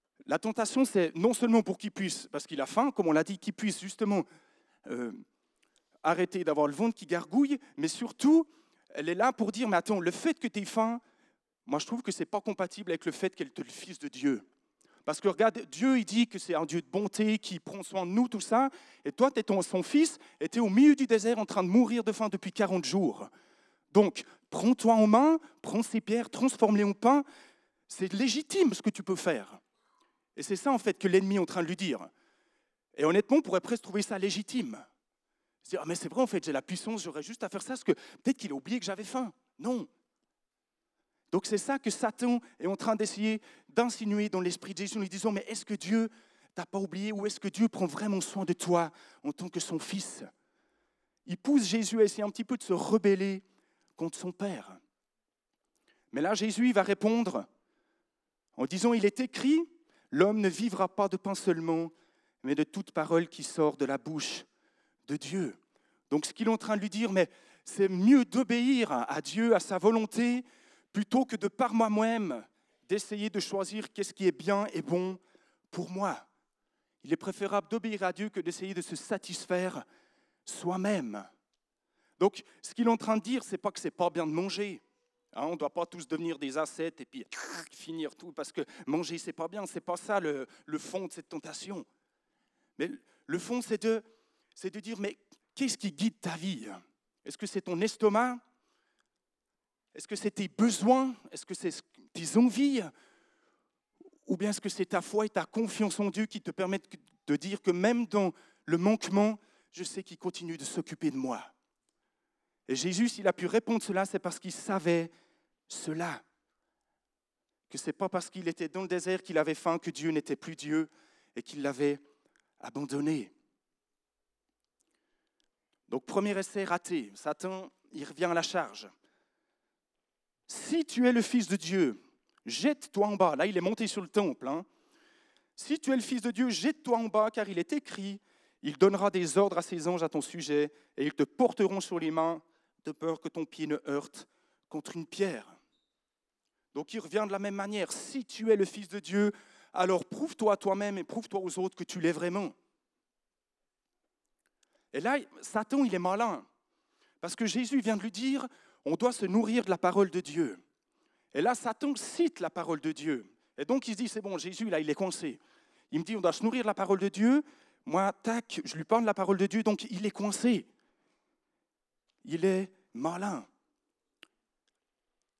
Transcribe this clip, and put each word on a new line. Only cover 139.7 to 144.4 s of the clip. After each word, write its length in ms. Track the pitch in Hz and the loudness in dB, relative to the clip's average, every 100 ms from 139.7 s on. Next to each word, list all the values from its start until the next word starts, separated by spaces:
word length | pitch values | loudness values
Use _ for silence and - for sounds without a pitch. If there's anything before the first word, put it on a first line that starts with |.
| 175 156 | -4 -2
anges 160 | 180 | 0
à 60 | 160 | 0
ton 120 | 156 | -2
sujet, 500 | - 175 147 147 147 _ _ - | -4 -8 0 0 0 _ _ -4
et 80 | 147 | -4
ils 80 | |
te 100 | - | 0
porteront 580 | - - 247 - 190 196 | -2 2 2 4 0 0
sur 180 | - 175 | -4 -4
les 120 | 160 | -2
mains, 300 | 160 160 160 _ _ _ _ | 0 0 -2 _ _ _ _
de 80 | - | -14
peur 280 | 156 165 160 | -6 -6 -4
que 100 | - | -8
ton 160 | - 156 | -8 -10
pied 200 | - 151 | -6 -4
ne 120 | 147 - | -4 -4
heurte 400 | 143 - - - _ | -6 -6 -16 -20 _